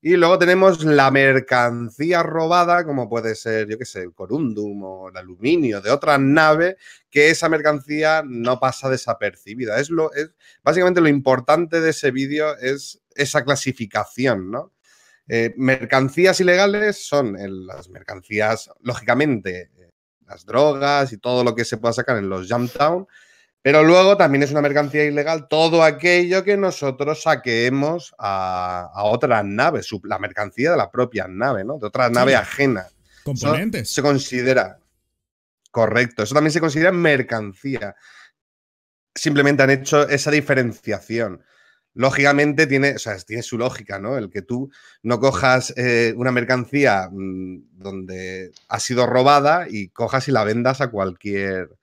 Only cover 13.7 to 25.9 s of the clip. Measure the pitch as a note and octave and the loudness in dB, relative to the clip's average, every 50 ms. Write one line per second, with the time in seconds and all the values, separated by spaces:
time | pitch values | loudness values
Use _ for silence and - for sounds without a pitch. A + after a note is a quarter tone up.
13.7 | B2+ - A#2 G2+ - G#2+ G#2 - - - B2+ C3+ A#2 F#2+ F#2 F#2 G#2+ C3 D#3+ G3 | -6 -6 -10 -6 -6 -6 -6 -6 -6 -4 -2 -2 0 -2 -4 -8 -10 -10 -10 _
14.7 | _ _ _ _ _ _ _ _ _ _ _ - A2+ A#2 A#2 A2+ G2 - C3 C3 | _ _ _ _ _ _ _ _ _ _ _ -4 -2 -2 -2 -2 -4 -2 0 0
15.7 | C3 C3 A#2+ A2 - C3 C3+ C3+ - E3+ F3+ F#3 F3+ - F#3 F3+ F3 F3+ G3 G3+ | 0 0 -2 0 0 0 0 0 0 2 2 2 4 4 2 2 4 4 2 0
16.7 | G3+ G#3 G#3+ G#3 G3+ - - - - C#3+ C3+ A2 G2 F#2+ G2+ G2 F#2+ F#2 F#2 F#2 | 0 0 -2 -2 -4 -4 -8 -4 -2 -2 -2 -2 -6 -8 -10 -12 -12 -12 -14 -16
17.7 | F#2 - F2+ F2 F#2 - F#2+ - G2+ F#2+ F#2 _ G#2+ G#2 G#2+ G#2+ A2+ G#2+ - _ | -18 -18 -20 -20 -20 -20 -16 -16 -16 -16 _ _ -4 -2 0 -2 -2 -4 -6 _
18.7 | - _ _ B2 A#2 - A2 A2+ A#2+ B2+ D3+ D3+ C3 G#2+ F#2 F#2+ F2+ F2+ F2 _ | -20 _ _ -10 -8 -6 -2 0 2 2 2 0 0 -2 -4 -8 -10 -10 -14 _
19.7 | _ _ F2+ E2+ _ _ _ _ _ _ _ _ - - _ G#2 G#2+ B2 D3 D3+ | _ _ _ _ _ _ _ _ _ _ _ _ -20 -20 _ -4 0 2 2 2
20.7 | C#3+ C#3 C#3 C#3 C#3+ C#3+ C#3 B2+ A2+ G2 _ B2 B2+ B2+ B2 B2 A2 A#2 A#2 - | 2 0 0 0 0 0 0 -2 -6 -8 _ -2 0 0 0 0 0 -2 -4 -6
21.7 | - A2 A2 A#2 A2+ A#2+ A#2+ - B2+ A2 G2 G2 F#2+ F#2 F#2 F#2 A#2 A#2+ B2 A#2+ | -6 -2 -2 -2 -2 -2 -2 -2 -2 -2 -2 -4 -6 -6 -6 -4 -4 -4 -4 -6
22.7 | - - C#3+ D#3 E3+ F#3 G3 _ _ - _ _ _ _ _ _ _ _ _ C3 | -2 -2 0 0 0 -2 -6 _ _ -20 _ _ _ _ _ _ _ _ _ 4
23.7 | C#3+ D#3 D#3 D#3+ F3 F3+ F#3+ F#3+ G3+ E3+ F#3 D3+ C#3 C#3 C#3+ C3+ D3 D3+ C#3+ C#3+ | 6 6 8 8 8 8 8 6 6 6 4 4 4 2 0 0 0 0 0 2
24.7 | C#3+ D3 D3 C#3+ D3 D3+ D3+ D3 D3 D3 C#3+ D#3 E3 D#3+ C#3 _ D3+ D#3 D#3+ E3 | 0 0 -2 0 0 0 0 0 0 -2 -2 -2 -4 -6 -4 _ 2 2 2 4
25.7 | D#3+ E3+ D#3+ D#3 | 6 6 6 4